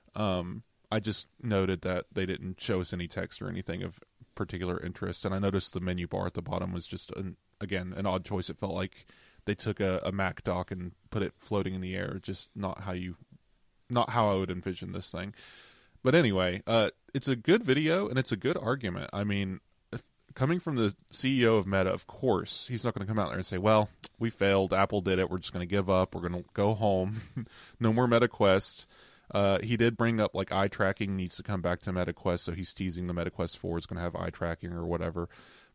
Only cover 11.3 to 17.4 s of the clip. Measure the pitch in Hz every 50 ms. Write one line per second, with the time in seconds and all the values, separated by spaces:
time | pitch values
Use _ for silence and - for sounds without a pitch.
11.3 | - _ - - 107 101 95 92 95 92 92 92 92 95 95 95 - - - -
12.3 | 95 - - - - 95 98 92 - - 95 98 90 90 92 90 85 - - _
13.3 | - - _ _ _ _ _ _ _ _ _ - 123 120 117 - 120 120 110 104
14.3 | 98 95 95 90 90 90 - 98 90 - 95 92 92 92 92 - - 85 95 101
15.3 | - - - - - - - - - _ _ _ _ - - 127 135 175 156 113
16.3 | 98 92 90 90 87 104 - - 113 113 107 90 - _ _ _ - 139 - 143
17.3 | 131 120